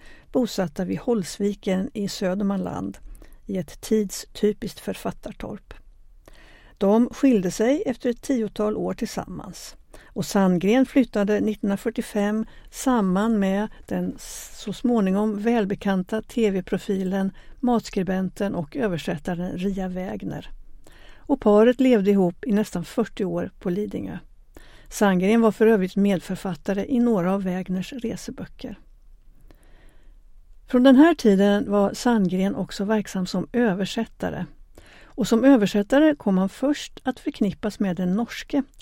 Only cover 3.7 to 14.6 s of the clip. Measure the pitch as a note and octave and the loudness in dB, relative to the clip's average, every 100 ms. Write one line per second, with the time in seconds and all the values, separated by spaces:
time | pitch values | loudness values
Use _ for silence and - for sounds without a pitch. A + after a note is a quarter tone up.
3.7 | - - A3 G3+ - - - G#3 G#3+ A3 | -14 -2 0 0 -8 -14 -4 -2 -2 -8
4.7 | - - F#3+ F#3+ - - - G#3+ G#3 - | -10 -10 -8 -10 -10 -14 -12 -12 -14 -16
5.7 | - - - - - - - - - - | -20 -20 -20 -20 -20 -20 -20 -20 -20 -20
6.7 | - G3 A3 A#3+ - C4+ A3 F3+ - A3+ | -2 2 4 2 2 4 4 2 0 0
7.7 | D4+ G#4 A#3 B3+ A#3+ - C4 G#3 - G#3+ | 0 -2 -4 -4 -4 -2 -2 -2 -4 -4
8.7 | G3 F3 F#3 A3 - - F3+ - E3 - | -2 -6 -6 -8 -8 -10 -12 -14 -16 -18
9.7 | - - - - - E3 G3+ F#3+ F3+ F#3+ | -20 -20 -20 -12 -8 -2 2 4 4 4
10.7 | B3+ C4 C#4 A#3 G#3+ G3+ G#3 G#3 G#3+ G3+ | 4 4 2 2 0 0 2 0 -2 -2
11.7 | G3 A#3 - - G#3+ G3+ G#3+ G#3+ - - | -2 -4 -6 -4 -2 0 0 -4 -12 -18
12.7 | - C4+ A#3+ F#3+ F#3 A3 A3 F#3+ G3 A3 | -4 0 2 2 2 2 2 0 0 -4
13.7 | - - F3+ F3+ - - - - - | -10 -8 -6 -6 -8 -14 -16 -16 -12